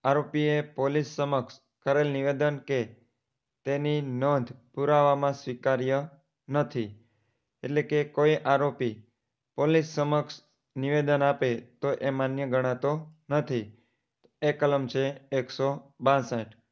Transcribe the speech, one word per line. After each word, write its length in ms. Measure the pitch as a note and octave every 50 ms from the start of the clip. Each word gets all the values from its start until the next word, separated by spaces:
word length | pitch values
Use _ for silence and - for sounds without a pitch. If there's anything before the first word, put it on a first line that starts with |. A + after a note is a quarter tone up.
| -
આરોપીએ 580 | C#3 C#3 D3 C#3+ D3 - D3+ D3+ D3+ D3+ D3
પોલીસ 460 | D3 D3+ - - C3+ C#3 C#3+ D3+ C#3+
સમક્ષ 540 | C#3+ - - C#3+ C#3+ C#3+ C3+ A#2+ - - - _ _ _ _
કરેલ 300 | _ C#3 C#3 D3 D3 D3
નિવેદન 460 | C#3 C#3 C3+ C#3+ C#3 C3 D3 D3 D3
કે 220 | C3+ C3 - C#3 B2+ A2+ - - _ _ _ _ _ _ _ _ _ _ _ _ _ _
તેની 360 | C3+ C#3 C#3+ D3 D3 D3+ D3
નોંધ 500 | C#3+ C3+ B2 B2 C3+ C#3+ C#3+ C3+ A#2+ A#2+ - - _ _ _
પુરાવામાં 600 | C3+ C#3 C#3+ D3+ D3 C#3+ C#3+ C#3+ C#3 C#3+ C#3+ C3+
સ્વીકાર્ય 680 | - - C3+ B2 B2 - C3+ C3+ B2 B2+ C3 C3+ C#3 C#3+ D#3+ - _ _ _ _ _ _ -
નથી? 400 | C3+ D3 C#3 - - B2+ A2 G2+ G#2 - _ _ _ _ _ _ _ _ _ _ _ _ -
એટલે 200 | C3 C#3+ D3+ C#3+
કે 160 | - D3+ D3 C#3+
કોઈ 320 | D3 - - D3 D3+ D#3
આરોપી 600 | - - C3 C#3 C#3 C#3+ C#3+ B2+ - C3 A#2 G#2+ - - _ _ _ _ _ _ _ _ _ _
પોલીસ 300 | - C#3+ D3+ D#3+ D#3+ D3+ D#3 -
સમક્ષ 480 | D3+ D3 D3 D3+ D3+ D3 - - - _ _ _ _ _ _ _
નિવેદન 460 | C3 C3 C#3 D3 D3+ C#3+ C#3+ C#3+ C#3+
આપે 300 | C#3+ C#3 C3+ - C3+ B2+ A#2 A2+ - - _ _
તો 100 | - C#3+ C#3
એ 160 | - - C#3
માન્ય 360 | C3+ C3+ C3+ C3 C3+ C3+ C#3
ગણાતો 460 | C3 B2 C3 B2+ B2+ B2 B2 - C#3 D3 D#3 D#3 - - _ _ -
નથી. 360 | C#3+ D3+ C#3+ D3 C3 A#2 G#2 G#2 - _ _ _ _ _ _ _ _ _ _ _ _ _
એ 100 | - D3 C#3+
કલમ 340 | D3 D3 C#3+ C#3+ C#3 C3+
છે 160 | B2 - C3+ C3+ C3+ C#3 - - _
એકસો 380 | C#3 C3 B2 - - - C3+ C#3 C#3 - - - _ _
બાસઠ. 540 | B2 C3 C#3 C#3 B2 - B2+ A#2 G#2+ - - _ _ _